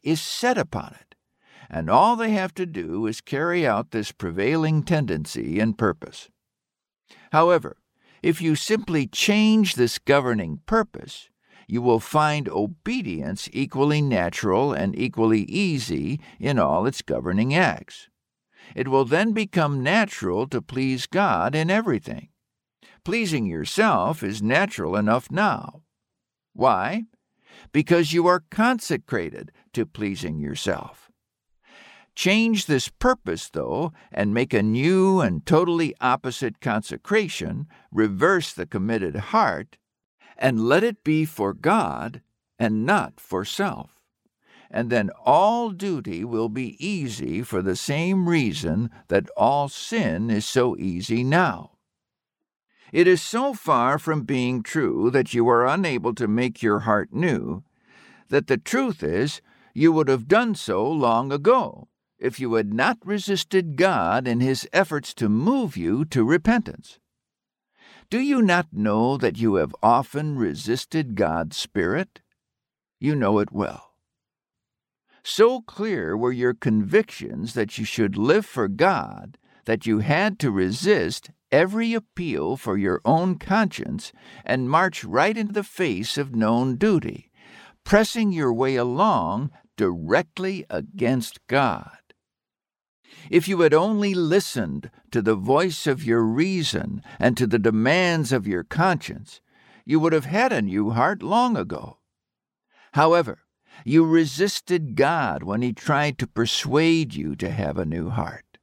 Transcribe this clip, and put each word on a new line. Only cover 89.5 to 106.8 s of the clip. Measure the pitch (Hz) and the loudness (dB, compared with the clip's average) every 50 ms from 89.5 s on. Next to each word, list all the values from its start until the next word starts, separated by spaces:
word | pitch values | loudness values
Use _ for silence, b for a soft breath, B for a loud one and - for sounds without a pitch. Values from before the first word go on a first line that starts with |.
| b b b b _ | b b b b _
directly | - 107 92 87 85 78 82 104 151 - _ _ - 185 190 196 90 73 _ | -2 0 0 0 -2 -2 0 0 0 0 _ _ -8 -6 -6 -6 -6 -8 _
against | - 87 - - - 98 120 117 131 127 113 - - - _ | -8 -8 -8 -8 -6 -4 -2 0 0 -2 -4 -8 -14 -18 _
God. | - 123 139 139 120 85 55 - - - - _ _ _ _ _ _ _ _ _ _ _ _ _ _ _ _ _ _ _ _ B B B B B 147 | -2 0 0 2 0 -2 -4 -10 -16 -20 -20 _ _ _ _ _ _ _ _ _ _ _ _ _ _ _ _ _ _ _ _ B B B B B 2
If | - 170 160 | 2 2 4
you | 185 196 175 | 4 2 4
had | 170 156 147 | 6 6 6
only | 156 175 214 220 208 208 202 196 | 6 4 4 2 0 0 0 0
listened | 180 170 156 170 202 - - - 135 104 80 69 71 - - b b b b | 0 2 4 2 2 2 0 -6 -6 -4 -4 -6 -8 -10 -12 b b b b
to | - 123 | -4 0
the | 101 110 110 | 2 2 0
voice | 98 92 110 135 147 175 185 156 - - | 0 2 2 2 2 2 0 -2 -4 -2
of | 151 135 123 110 | -2 -2 -2 0
your | 113 117 117 113 | 0 2 2 2
reason | 110 113 131 165 190 190 180 160 - - - - - - 104 B B B B | 2 2 0 0 0 0 -2 -2 -2 -4 -4 -6 -6 -10 -10 B B B B
and | - 123 120 | 0 0 2
to | - 123 | 2 0
the | 110 107 113 | 2 2 2
demands | 98 113 110 110 110 127 151 180 185 175 170 160 151 113 | 2 2 2 2 2 2 2 4 2 2 2 0 0 0
of | 135 127 95 | 0 -2 0
your | 101 95 87 85 | -2 -4 -4 -4
conscience, | _ - 151 170 190 175 - - - - - - - - - b b b b b b b b b | _ -2 0 2 2 0 -2 -4 -10 -12 -14 -16 -18 -20 -20 b b b b b b b b b
you | b 139 160 | b 0 2
would | 156 165 160 | 4 4 2
have | 160 131 | 2 0
had | 135 160 208 247 262 226 | 0 0 0 2 2 2
a | 143 | 0
new | 104 98 92 101 104 104 | -2 -2 0 0 0 0
heart | 113 117 127 165 202 - | 2 2 2 2 0 -2
long | - 131 196 233 247 254 233 | -4 -2 0 0 2 0 0
ago. | 147 92 - - 69 - - - _ _ _ _ _ _ _ _ _ _ _ _ _ _ b b b b b b | -2 -4 -6 -8 -10 -12 -14 -18 _ _ _ _ _ _ _ _ _ _ _ _ _ _ b b b b b b
However, | 147 151 160 170 170 165 110 - _ _ _ _ _ B B B B B | 2 4 6 6 4 2 0 -6 _ _ _ _ _ B B B B B
you | - 139 160 165 | 4 4 6 6
resisted | 160 160 165 165 147 131 139 190 202 - - _ - 180 175 160 131 107 | 6 6 4 4 2 0 0 0 0 0 -6 _ -2 -2 -2 -2 -4 0
God | - 135 143 170 165 139 107 78 73 - | 2 2 2 2 0 -2 -2 -4 -4 -6
when | 90 101 110 | -4 -4 -2
he | 123 123 | -2 -2
tried | 110 - - - 147 143 147 147 131 - | -4 -6 -2 0 0 2 2 0 -2 -4
to | 127 | -8
persuade | - _ 110 117 113 - - - - 120 147 | -6 _ -2 -2 0 -2 -4 -4 0 2 2